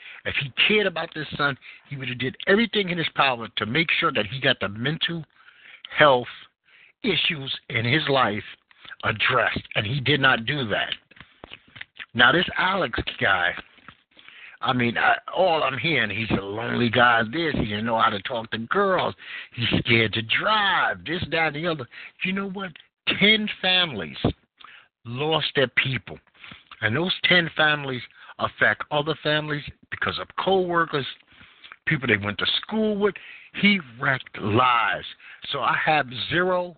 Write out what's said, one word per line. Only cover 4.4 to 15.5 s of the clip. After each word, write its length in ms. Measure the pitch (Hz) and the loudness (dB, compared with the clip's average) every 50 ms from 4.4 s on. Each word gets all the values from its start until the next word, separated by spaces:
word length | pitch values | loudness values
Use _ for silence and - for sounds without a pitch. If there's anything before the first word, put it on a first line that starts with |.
| 135 139 123 - | 0 0 0 0
the 100 | 107 98 | -2 -6
mental 540 | 101 110 120 143 160 156 - - 170 165 151 - _ _ _ - - _ - - - - - - - | -4 -4 -4 -4 -4 -4 -4 -6 -6 -6 -10 -12 _ _ _ -20 -20 _ -20 -20 -20 -20 -18 -4 4
health 300 | - 151 147 131 123 120 - - - - - _ _ _ _ _ - - _ _ _ | 6 6 8 6 4 2 -4 -12 -18 -20 -20 _ _ _ _ _ -20 -20 _ _ _
issues 520 | - 226 170 147 - - 165 147 135 127 - - - - | -4 -2 -2 0 0 -2 -2 -4 -6 -8 -10 -10 -8 -6
in 160 | - 117 113 | -4 -2 0
his 220 | 120 139 160 151 143 | 0 0 0 2 2
life 340 | 139 131 123 104 104 104 - - - - _ _ _ _ - - - - - | 2 2 2 2 0 -2 -6 -10 -16 -20 _ _ _ _ -20 -20 -12 -6 -4
addressed, 600 | 107 110 104 - - 127 120 104 95 - - - - - | -4 -2 0 0 2 2 2 2 2 0 -4 -6 -6 -4
and 120 | 135 107 | -4 -2
he 140 | 104 135 147 | -2 -2 -2
did 180 | 120 135 151 139 | 0 0 2 4
not 260 | 135 131 127 113 113 | 4 4 4 2 0
do 220 | 120 147 147 127 | -2 -4 -4 -2
that. 240 | 104 92 78 - - - - _ _ - - - _ _ _ - - - - _ _ - - - _ _ - - - - | -2 -2 -2 -4 -4 -8 -10 _ _ -20 -20 -20 _ _ _ -20 -20 -20 -20 _ _ -18 -18 -18 _ _ -20 -16 -4 2
Now, 200 | 113 120 127 139 | 4 6 6 6
this 120 | 170 185 - - | 4 2 0 0
Alex 420 | - 170 185 196 196 165 123 - - - - - - | 0 0 0 0 0 -2 -2 -2 -4 -6 -6 -4 -2
guy, 320 | 123 104 98 90 87 87 80 - - _ _ _ _ - - _ _ _ _ _ - - - - - - - - | 0 2 2 2 0 0 -2 -4 -10 _ _ _ _ -20 -20 _ _ _ _ _ -20 -20 -20 -20 -20 -20 -14 -6
I 140 | - 120 131 | -2 0 0
mean, 240 | 123 120 120 107 | 2 0 0 0
I, 180 | - - 67 - - - - - | 2 2 2 2 2 -2 -4 0
all 300 | 165 185 180 | 2 2 2